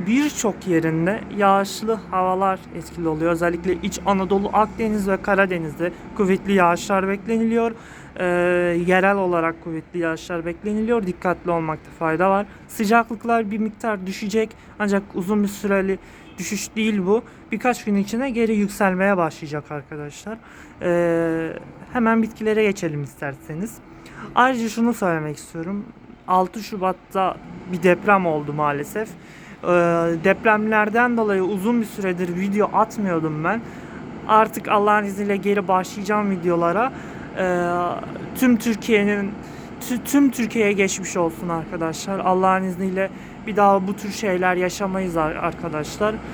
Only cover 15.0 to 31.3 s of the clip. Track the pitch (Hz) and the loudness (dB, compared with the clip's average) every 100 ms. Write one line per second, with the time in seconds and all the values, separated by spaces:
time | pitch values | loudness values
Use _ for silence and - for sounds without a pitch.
15 | 196 - 180 214 202 202 208 196 190 185 | 0 -4 0 2 0 -2 0 0 0 -2
16 | - - - - 180 202 - 214 220 208 | -8 -20 -18 -12 -6 -6 -4 -2 0 2
17 | 180 220 - - - 226 254 240 - 202 | 2 2 0 -14 -8 -2 0 -2 0 0
18 | 196 226 269 233 226 214 202 - 196 185 | 0 -2 -2 0 2 2 0 2 2 4
19 | 196 190 160 - 151 151 - 147 139 151 | 2 4 2 -2 -8 -8 -8 -10 -10 -12
20 | 147 - 202 226 - - - - 175 175 | -12 -12 -12 -12 -14 -20 -20 -4 0 2
21 | 170 165 165 165 160 - - - - 247 | 2 2 0 -2 -4 -8 -14 -18 -6 0
22 | 226 226 220 - 214 214 214 196 170 147 | 2 4 0 -2 0 2 2 0 -4 -4
23 | 139 - 143 135 - 156 220 - - - | -8 -8 -10 -10 -10 -10 -10 -12 -20 -20
24 | - - - - 254 247 226 226 233 233 | -20 -18 -2 2 4 2 -2 0 0 2
25 | 190 160 151 143 - 165 165 202 - - | 0 0 -4 -8 -12 -10 -8 -8 -8 -16
26 | - - - 185 185 220 196 208 185 185 | -20 -12 0 2 2 -4 -10 -4 -2 -2
27 | - 196 185 - - - 180 180 180 175 | -4 -2 -2 -2 -10 -14 -8 2 4 4
28 | - 196 175 156 147 151 147 143 147 208 | 4 4 4 0 -2 -2 0 0 -4 -6
29 | 220 - - - - 196 - 175 170 170 | -8 -10 -20 -20 -20 -6 2 4 4 4
30 | 170 165 180 196 226 214 214 214 214 226 | 2 2 2 2 4 4 4 2 2 2
31 | 247 233 214 | 2 2 2